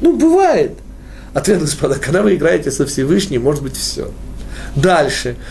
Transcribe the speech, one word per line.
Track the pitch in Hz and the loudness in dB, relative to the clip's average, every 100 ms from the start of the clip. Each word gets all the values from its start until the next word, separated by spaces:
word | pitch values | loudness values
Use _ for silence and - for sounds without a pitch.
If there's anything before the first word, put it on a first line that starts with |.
Ну, | 330 262 | 2 4
бывает. | 320 359 381 220 135 - - - - - - | 4 6 4 4 2 -4 -16 -18 -18 -18 -6
Ответ, | 139 185 190 | -4 2 2
господа, | 156 - 139 | 0 -2 -2
когда | 135 131 175 | 0 0 2
вы | 208 | 2
играете | 170 165 170 131 | 2 2 2 0
со | - | -2
Всевышним, | 135 - 135 196 - 127 | -2 0 2 2 2 0
может | 131 147 | 0 0
быть | 135 - | -4 -6
все. | - - - - - - - - - 139 | -6 -6 -8 -10 -12 -12 -10 -10 -6 0
Дальше. | 180 175 139 - 123 120 - | 2 4 2 0 -4 -6 -10